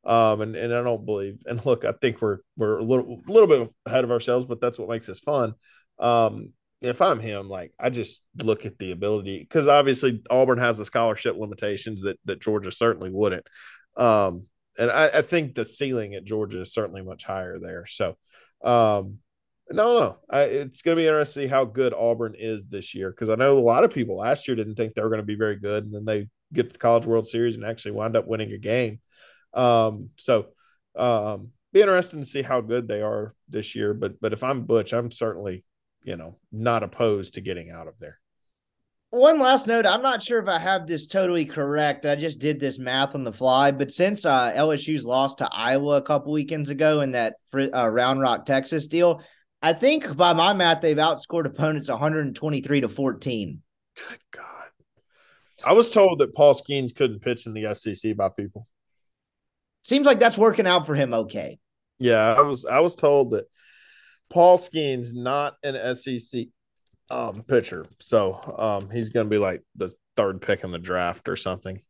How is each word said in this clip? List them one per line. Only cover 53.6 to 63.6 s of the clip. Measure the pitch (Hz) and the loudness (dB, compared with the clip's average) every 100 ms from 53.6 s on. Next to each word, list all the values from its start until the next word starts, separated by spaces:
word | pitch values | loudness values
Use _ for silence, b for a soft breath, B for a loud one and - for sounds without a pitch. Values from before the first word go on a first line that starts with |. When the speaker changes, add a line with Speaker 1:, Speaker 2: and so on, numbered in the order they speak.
| _ _ _ - | _ _ _ -20
Speaker 1:
Good | - - _ | -18 -18 _
God. | - - - - _ _ _ _ b b b b b | -20 -20 -20 -20 _ _ _ _ b b b b b
I | - | 4
was | 202 226 | 6 6
told | 220 190 156 | 6 6 6
that | 131 | 0
Paul | - 147 | 6 6
Skeens | 135 - 139 127 | 6 0 -4 -4
couldn't | - 131 104 | 0 0 0
pitch | 123 117 113 | -4 -6 -8
in | |
the | 110 | -8
S | 107 101 110 | -6 -6 -6
E | |
C | 95 110 | -6 -4
by | 104 98 | -2 -2
people. | - 101 107 113 _ _ _ _ _ _ _ _ _ _ _ | -2 -10 -12 -20 _ _ _ _ _ _ _ _ _ _ _
Speaker 2:
Seems | - 277 285 | -2 4 4
like | 226 | 6
that's | 233 226 | 4 6
working | 220 220 190 | 4 4 4
out | 180 156 | 2 2
for | |
him | 143 131 | 0 0
okay. | 117 110 110 73 - _ _ _ _ | 0 -2 -8 -10 -14 _ _ _ _
Speaker 1:
Yeah, | 123 113 110 110 | 4 6 6 6
I | |
was, | 147 127 | 4 0
I | - 131 | 0 2
was | 175 | 2
told | 175 151 143 127 | 2 4 4 4
that | 104 - b | -2 -4 b